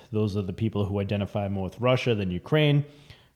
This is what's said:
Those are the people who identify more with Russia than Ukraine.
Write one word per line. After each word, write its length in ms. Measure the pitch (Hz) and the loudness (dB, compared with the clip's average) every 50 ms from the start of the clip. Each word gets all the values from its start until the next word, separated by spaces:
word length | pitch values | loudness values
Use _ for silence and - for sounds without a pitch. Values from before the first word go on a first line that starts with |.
| - - | -12 -6
Those 260 | 107 107 107 104 92 | -2 0 0 0 0
are 60 | 104 95 | -2 -4
the 100 | 92 85 | -4 -4
people 320 | - 113 104 - 101 101 | -2 -2 -2 0 0 -2
who 140 | 92 101 101 | 0 -2 -2
identify 480 | 98 98 107 101 98 - - 104 101 | -2 -2 -2 -2 -2 -2 -2 -2 -2
more 160 | 98 101 95 95 | -2 -2 -4 -4
with 160 | 87 - - | -6 -4 0
Russia 340 | 120 127 131 123 - 123 113 | 2 2 2 2 2 0 0
than 160 | 104 98 90 | 0 0 -2
Ukraine. 560 | 87 87 - - 151 156 151 147 143 147 143 - - - - - - - _ _ _ | -4 -6 -2 0 2 4 4 4 4 2 2 -2 -8 -20 -20 -20 -20 -20 _ _ _